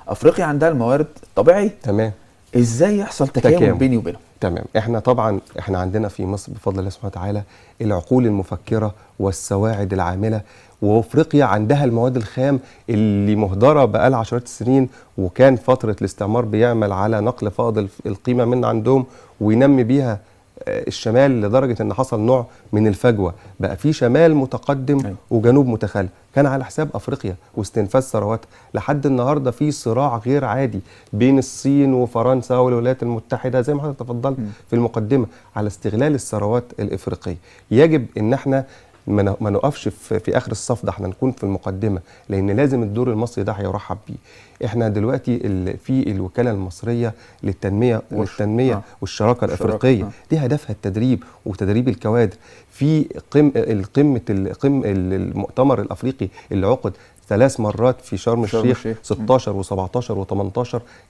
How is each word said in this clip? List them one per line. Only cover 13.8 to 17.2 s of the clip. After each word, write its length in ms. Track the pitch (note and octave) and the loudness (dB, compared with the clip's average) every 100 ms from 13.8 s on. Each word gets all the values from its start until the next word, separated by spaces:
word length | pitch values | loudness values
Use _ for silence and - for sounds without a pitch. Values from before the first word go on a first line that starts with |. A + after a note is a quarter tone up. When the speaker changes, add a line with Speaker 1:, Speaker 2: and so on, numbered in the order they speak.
Speaker 2:
بقالها 340 | A#2+ A2+ A#2+ B2+ | 4 4 2 2
عشرات 260 | A2 A#2+ | -2 -6
السنين، 440 | - - A2+ C3+ B2+ - - - | -6 -6 2 2 2 -4 -14 -4
وكان 380 | F#2 - C3+ B2 | -4 6 6 6
فترة 400 | - B2+ G#2+ G2+ | 2 0 0 -2
الاستعمار 440 | G2 - G2+ A#2 | -6 -4 -2 0
بيعمل 480 | A2+ G#2+ A#2+ A#2 G#2 | 0 2 2 2 0
على 280 | F#2+ G#2+ A2 | 0 0 0